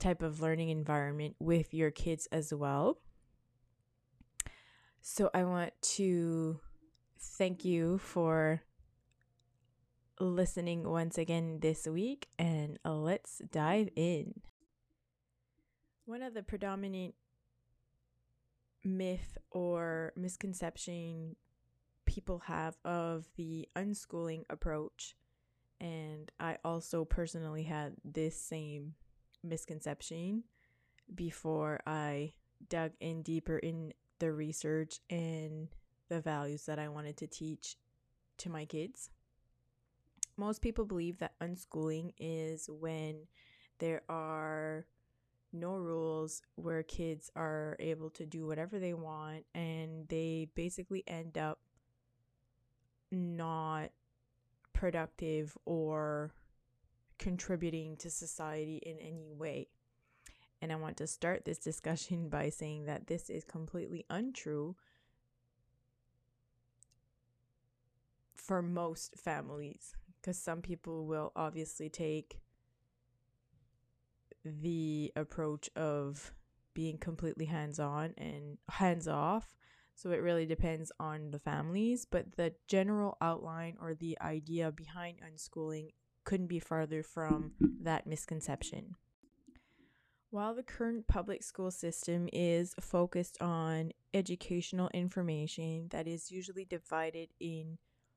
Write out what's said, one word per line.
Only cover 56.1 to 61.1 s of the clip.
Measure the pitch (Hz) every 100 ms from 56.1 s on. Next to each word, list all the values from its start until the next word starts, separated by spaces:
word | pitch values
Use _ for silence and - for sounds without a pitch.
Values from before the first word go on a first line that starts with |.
| 147 151 - - _ _ _ _ _ _ -
contributing | 196 180 - 175 170 160 156 151
to | 170
society | - 165 - 156 156 156 156
in | 165 160
any | 156 160 156
way. | 147 156 135 - _ _ _ _ _ - - _ _
And | 160
I | 160
want | 156 -
to |
start | 156